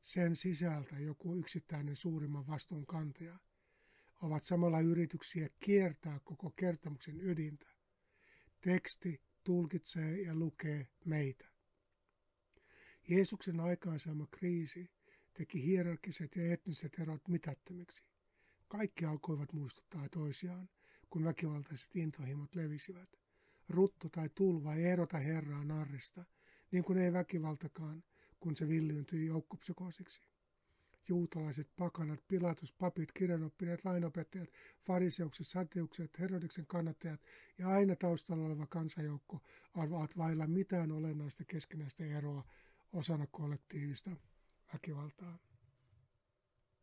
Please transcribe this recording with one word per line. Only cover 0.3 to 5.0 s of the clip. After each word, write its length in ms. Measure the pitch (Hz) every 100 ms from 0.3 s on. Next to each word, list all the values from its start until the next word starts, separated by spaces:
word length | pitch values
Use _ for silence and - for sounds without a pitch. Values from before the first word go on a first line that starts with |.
| 165
sisältä 640 | 180 156 175 151 139 143
joku 360 | 151 147 175 180
yksittäinen 600 | 151 170 - 151 143 143
suurimman 520 | 180 160 147 147 135
vastuun 380 | 151 - 160 143
kantaja, 540 | 165 151 139 170 180 - _ _ _ _ _ _ _
ovat 220 | 165 151
samalla 360 | - 175 170 160
yrityksiä 680 | 165 170